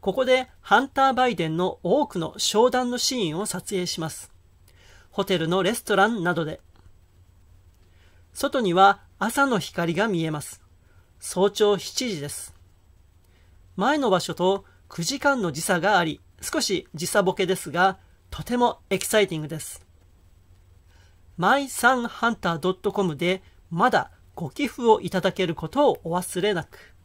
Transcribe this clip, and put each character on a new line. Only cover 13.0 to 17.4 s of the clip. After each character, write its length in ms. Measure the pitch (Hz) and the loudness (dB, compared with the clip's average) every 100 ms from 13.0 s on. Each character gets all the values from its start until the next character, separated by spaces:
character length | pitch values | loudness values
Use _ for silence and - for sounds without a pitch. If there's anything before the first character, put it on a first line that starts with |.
| _ _ _ _ _ - - - | _ _ _ _ _ -20 -16 -2
前 200 | 208 302 | 0 2
の 140 | 262 | 4
場 100 | 185 | 2
所 140 | - | 0
と 320 | 160 185 196 - _ _ | 0 0 0 -4 _ _
九 120 | - | -8
時 180 | 165 269 | -6 0
間 200 | 285 269 | 0 2
の 120 | 185 | -2
時 100 | 143 | -4
差 180 | 165 180 | -2 0
が 180 | 175 202 | 4 2
あ 60 | |
り、 160 | 170 147 _ _ | 2 -4 _ _
少 180 | - 320 | -6 -4
し 260 | - 180 - | -2 -4 -6
時 120 | 151 165 | -8 -2
差 160 | 214 | 2
ボ 100 | 190 | 2
ケ 140 | 185 | 0